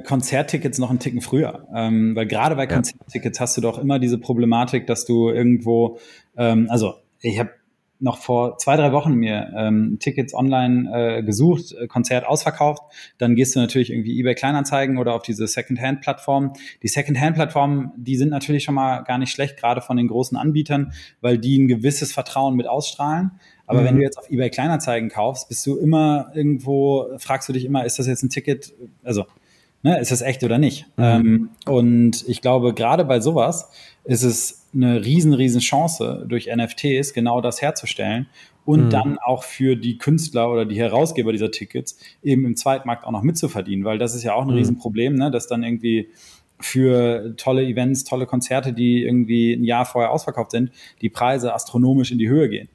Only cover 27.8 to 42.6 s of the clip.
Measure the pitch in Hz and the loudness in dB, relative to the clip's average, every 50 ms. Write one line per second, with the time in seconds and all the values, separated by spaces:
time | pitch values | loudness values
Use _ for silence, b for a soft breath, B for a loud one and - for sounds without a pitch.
27.8 | 120 120 - - 127 131 127 - - 127 - 143 - - 139 - - - - - | -2 -2 -4 -4 -2 -2 -2 -2 -2 -4 -4 -4 -2 -2 -4 -4 -6 -14 -20 -20
28.8 | 123 113 _ _ - 123 113 101 98 b b b b b b b b b b _ | -20 -20 _ _ -8 -4 -4 -4 -4 b b b b b b b b b b _
29.8 | - 147 180 151 120 - 127 113 120 135 127 - 127 113 113 127 151 139 - - | 2 2 2 2 0 -2 -2 -2 -2 -4 -2 -2 0 0 2 2 2 2 0 -4
30.8 | - - _ - 120 117 117 117 117 113 110 113 113 - - _ - - 139 123 | -10 -8 _ 2 4 4 4 6 6 4 4 2 2 -4 -10 _ -4 0 2 4
31.8 | 120 120 120 117 120 117 113 - - - 117 - - 127 127 131 120 123 110 110 | 4 6 6 6 6 4 2 0 -4 -6 -6 -2 0 2 2 2 2 2 0 0
32.8 | 113 117 143 170 175 131 131 120 107 147 165 143 113 143 170 - - B B B | 0 2 2 2 2 2 2 2 2 2 2 2 2 0 0 -4 -8 B B B
33.8 | B B B B - - 127 113 127 123 113 - - - - - _ _ - 135 | B B B B -4 -2 0 2 2 2 0 0 -4 -6 -8 -12 _ _ 0 2
34.8 | 127 123 120 113 98 117 147 175 165 156 143 123 135 131 120 123 - - 143 139 | 2 4 2 2 2 2 4 4 6 6 4 4 4 2 2 2 0 0 0 0
35.8 | 160 170 165 - 113 117 127 - - 120 120 117 - - 120 120 117 113 - - | 0 0 -2 -4 -4 -6 -6 -6 -6 -4 -4 -4 -4 -4 -4 -4 -4 -4 -4 -4
36.8 | - 143 135 131 139 139 - 120 117 120 120 123 120 123 117 - - 147 160 - | -2 0 0 0 -2 -2 -2 -2 0 0 0 0 0 -2 -2 -2 -2 -4 -4 -4
37.8 | - 113 - - 104 101 107 120 135 b b b b b b _ _ - 151 151 | -6 -8 -6 -4 -4 -4 -4 -4 -6 b b b b b b _ _ 4 4 6
38.8 | 123 117 117 127 131 143 139 - 120 123 127 127 - - - - 131 135 131 113 | 6 4 2 2 0 -2 -4 -4 -2 -2 -2 -4 -6 -8 -4 0 0 2 2 0
39.8 | 104 120 113 - - 143 156 160 160 156 - 120 117 120 120 117 110 107 104 107 | -2 -4 -6 -2 0 0 2 2 0 -2 -2 0 0 2 0 0 0 -2 -2 -2
40.8 | 117 113 110 123 160 165 165 135 113 113 110 104 107 107 - - 104 - - 127 | 0 2 2 2 2 2 0 0 0 0 0 0 -2 -4 -4 -8 -10 -10 -8 -8
41.8 | 131 - B B B B B B - 143 135 131 135 120 113 - | -8 -10 B B B B B B -2 0 2 2 2 0 -2 -2